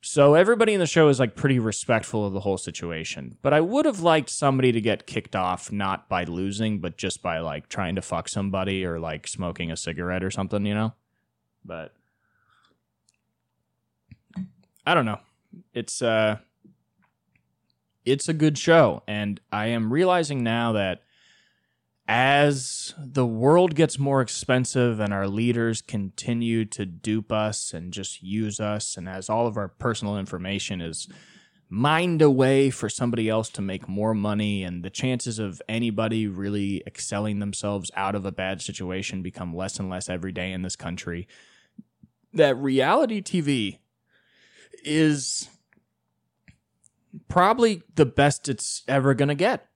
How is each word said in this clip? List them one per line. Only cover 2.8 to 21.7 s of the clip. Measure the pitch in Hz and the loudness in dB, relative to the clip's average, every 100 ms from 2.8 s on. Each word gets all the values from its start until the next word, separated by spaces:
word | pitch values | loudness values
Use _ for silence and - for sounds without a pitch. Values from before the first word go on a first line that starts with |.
| 87 80 82 - 65 - | -8 -6 -8 -10 -12 -4
but | 139 | 2
I | 147 | 2
would | 165 262 302 | 2 2 0
have | 208 | 2
liked | 170 160 139 | 2 2 0
somebody | - 143 131 127 | -2 0 4 2
to | 113 | 2
get | 110 101 - | 0 -2 -4
kicked | - - 104 | -8 -4 -2
off, | 92 90 - | -2 -2 -6
not | 101 98 95 _ | -6 -4 -4 _
by | 92 87 | -4 -4
losing, | 85 98 101 110 104 | -4 -6 -2 -2 -2
but | 85 - | -6 -6
just | 98 - | -6 -6
by, | 90 82 | -6 -4
like, | 82 76 - | -6 -8 -10
trying | - 92 95 | -8 -4 -4
to | |
fuck | - 82 - | -4 -6 -6
somebody | - 98 95 95 95 92 | -6 -4 -2 -2 -4 -4
or, | 85 | -6
like, | 80 78 - | -8 -10 -12
smoking | - 90 82 82 | -8 -8 -6 -8
a | 82 | -6
cigarette | - 85 90 92 | -8 -8 -6 -4
or | 92 | -4
something, | - 98 104 | -6 -6 -4
you | 101 104 | -2 -2
know? | 110 - _ _ _ _ _ _ | -4 -6 _ _ _ _ _ _
But | - 82 80 _ _ _ _ _ _ _ _ _ _ _ _ _ _ _ _ _ _ _ _ _ _ - _ - 185 _ _ _ - | -16 -14 -14 _ _ _ _ _ _ _ _ _ _ _ _ _ _ _ _ _ _ _ _ _ _ -20 _ -14 -14 _ _ _ 0
I | |
don't | 170 117 | 2 2
know. | - _ _ _ - _ | -4 _ _ _ -20 _
It's, | - 113 - | -8 -8 -2
uh, | 120 110 107 104 _ _ _ _ _ _ _ _ _ _ _ _ _ _ _ _ 117 | 2 4 2 0 _ _ _ _ _ _ _ _ _ _ _ _ _ _ _ _ 0
it's | 139 - | 0 0
a | |
good | 160 156 143 | 2 2 2
show, | - 165 127 69 - | 6 8 6 2 -6
and | 104 104 101 _ | -4 -2 -4 _
I | 101 107 | -4 -2
am | 117 110 | 0 0
realizing | 135 185 180 151 139 | 2 4 4 2 -2
now | 120 117 117 | 0 0 0
that | 110 95 90 _ _ _ _ _ _ _ | 0 0 -4 _ _ _ _ _ _ _